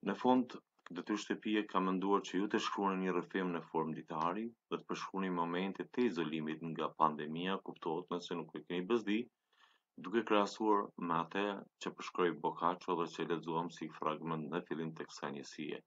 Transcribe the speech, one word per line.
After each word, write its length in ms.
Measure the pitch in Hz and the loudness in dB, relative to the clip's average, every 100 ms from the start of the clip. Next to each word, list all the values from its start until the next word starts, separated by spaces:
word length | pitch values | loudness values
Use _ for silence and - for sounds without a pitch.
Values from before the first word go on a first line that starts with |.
Në 140 | 98 101 | 0 2
fund, 380 | 123 127 123 104 _ _ - | 6 6 4 -6 _ _ -10
Detyrë 300 | 85 - 104 | -8 0 -2
Shtëpie 380 | - 95 110 107 | 0 -2 2 2
ka 160 | 104 95 | 2 2
menduar 440 | 95 92 98 101 | 2 2 4 2
që 160 | 95 90 | 2 0
ju 80 | 101 | 2
të 100 | 110 | 2
shkruani 380 | - - 101 95 | 0 0 2 2
një 120 | 92 | 2
rrëfim 380 | 87 82 95 92 | 0 0 0 0
në 80 | 85 | -2
formë 300 | 80 80 80 78 | -2 0 0 -2
ditari 460 | - 80 82 95 113 | -6 0 0 0 -4
dhe 300 | - _ 82 | -8 _ -6
të 80 | 80 | -4
përshkruani 420 | 82 - 95 95 | -6 -4 -2 0
momente 540 | 90 82 87 98 92 85 | 2 2 2 -2 -2 -6
të 220 | - 123 | 2 2
izolimit 560 | 85 80 80 78 78 82 | 2 0 0 -2 -4 -4
nga 220 | 78 78 | -2 -4
pandemia, 640 | - 78 76 76 80 92 95 | 2 2 2 -4 -4 -2 -2
kuptohet, 480 | - 80 90 80 90 | -4 -8 -4 -4 -2
nëse 260 | 87 - 87 | -6 -4 -6
nuk 160 | 78 | -6
e 120 | 78 | -10
keni 200 | - 90 90 | -6 -4 0
bezdi, 300 | 117 101 107 123 _ _ _ - _ _ - | 0 2 -2 -2 _ _ _ -20 _ _ -12
duke 260 | - 113 110 | -2 0 4
krahasuar 580 | 107 101 - 110 104 104 - | 4 4 2 4 4 2 -4
me 200 | 87 82 | 0 0
atë 260 | 82 98 101 98 - _ | 0 0 0 -2 -8 _
që 180 | 95 | -8
përshkroi 420 | 90 - - 90 78 | -6 -8 2 2 2
Boccaccio 580 | 80 78 85 90 - 87 | -2 2 0 0 -2 0
dhe 80 | 82 | 0
që 200 | - 80 | -2 -2
lexuam 420 | 82 80 82 85 | -2 0 -2 -2
si 160 | - 78 | -6 -10
fragment 600 | - 78 78 80 80 73 | -4 -2 -2 -2 -4 -2
në 120 | 85 - | -4 -2
fillim 260 | 76 80 | -4 -4
të 160 | 80 76 | -6 -10
kësaj 240 | - 73 | -6 -6
njësie. 480 | 69 69 - 73 71 | -6 -10 -8 -6 -6